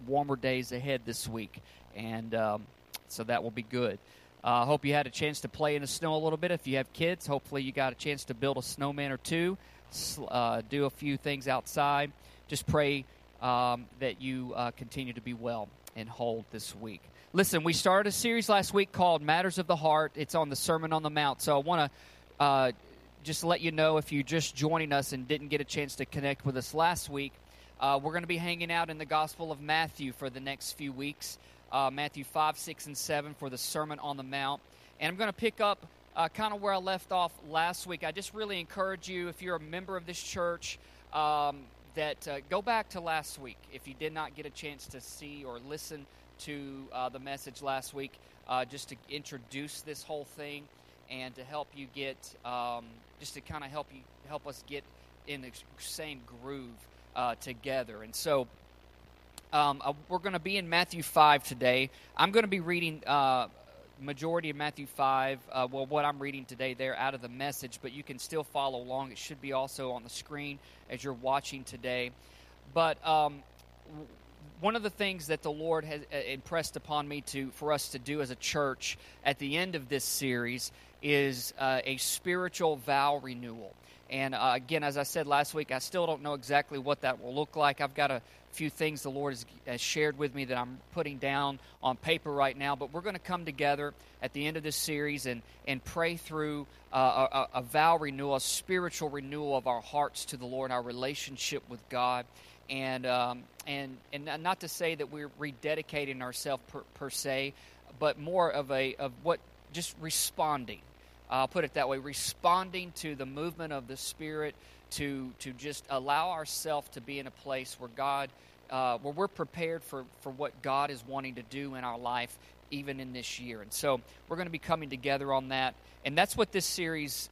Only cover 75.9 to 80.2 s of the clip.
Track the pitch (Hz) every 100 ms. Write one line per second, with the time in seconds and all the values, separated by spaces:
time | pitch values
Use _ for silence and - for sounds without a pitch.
75.9 | 151 139 147 113 135 - 165 147 151 -
76.9 | 147 147 147 - 139 135 - 151 165 -
77.9 | 135 123 151 127 123 - 156 143 127 -
78.9 | - - - 143 139 143 156 185 165 127
79.9 | 139 - -